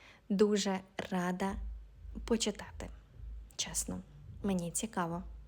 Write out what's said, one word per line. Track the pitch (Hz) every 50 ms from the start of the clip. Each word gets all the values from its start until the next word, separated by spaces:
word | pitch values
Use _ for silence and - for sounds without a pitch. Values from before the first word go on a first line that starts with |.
| - - - - - -
дуже | 208 190 214 208 208 202 202 196 190 190 190 - - - - -
рада | 190 185 175 180 185 185 196 196 202 - - - - - - - - - - - - - -
почитати. | - 233 226 - 220 - - - - - - - - - - - - - - - - - - - - -
Чесно, | - - 180 170 - - - 185 185 185 - - - - - - -
мені | - 202 190 180 170 170
цікаво. | 165 - - 220 - 190 175 165 170 175 185 - - - -